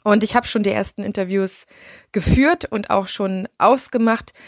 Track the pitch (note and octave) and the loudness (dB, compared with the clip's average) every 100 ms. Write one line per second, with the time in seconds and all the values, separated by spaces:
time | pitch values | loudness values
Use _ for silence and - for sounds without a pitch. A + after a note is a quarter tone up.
0 | G#3+ G#3 A3 A#3+ - A3+ G3+ G#3 G3+ - | 0 2 2 -2 0 -2 0 0 -2 -6
1 | G3 G3+ F#3 G3 F#3+ - - - - - | -8 -6 -2 -2 -2 -4 -6 -16 -20 -20
2 | _ G3+ E3 - C#4 E4+ - G#3+ G#3 G3 | _ -4 2 4 4 2 -2 -6 -2 -2
3 | F#3 - G3 F#3+ G3 - G3+ C4 - B3 | -2 -4 -4 -4 -6 0 2 4 0 0
4 | A3+ A3+ - - | 0 0 -4 -20